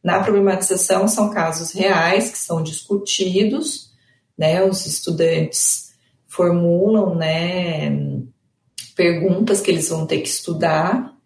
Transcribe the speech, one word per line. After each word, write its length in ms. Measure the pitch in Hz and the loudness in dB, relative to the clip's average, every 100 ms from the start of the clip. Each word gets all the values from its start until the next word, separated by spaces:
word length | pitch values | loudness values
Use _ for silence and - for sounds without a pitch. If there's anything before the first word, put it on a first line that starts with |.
Na 180 | 175 190 | 0 0
problematização, 840 | 208 202 196 185 - 185 - 190 208 | 2 4 4 2 0 0 0 2 2
são 240 | - 208 | 2 0
casos 400 | 190 160 160 165 | 0 -2 -4 -8
reais 580 | 190 190 180 170 202 233 | -2 0 2 2 2 0
que 100 | - | -6
são 220 | - 165 | -4 -4
discutidos, 1300 | 156 - - 202 - - 185 190 220 277 311 - - _ _ _ _ - | -4 -8 -4 -4 -2 -2 0 2 2 0 -4 -8 -14 _ _ _ _ -2
né? 280 | 156 175 | 0 2
Os 200 | 190 185 | 2 0
estudantes 1080 | - 147 - 160 165 160 160 - - - - _ _ _ _ | -4 -6 -4 0 2 2 -2 0 0 -2 -8 _ _ _ _
formulam, 880 | - 175 175 170 175 202 214 185 | 0 2 4 2 4 4 4 2
né, 1040 | 170 160 160 175 180 175 156 147 143 143 139 - _ _ _ _ - - - | 0 -2 -2 -2 -2 -4 -2 -2 -2 -2 -6 -10 _ _ _ _ -20 -10 0
perguntas 640 | 175 165 185 180 220 196 | 2 2 0 2 2 2
que 100 | - | 2
eles 180 | 165 - | 0 -2
vão 160 | 165 160 | -4 -2
ter 120 | 156 | -4
que 60 | - | -4
estudar 840 | - - 160 165 156 175 254 240 _ | -6 -6 -2 0 2 0 -2 -4 _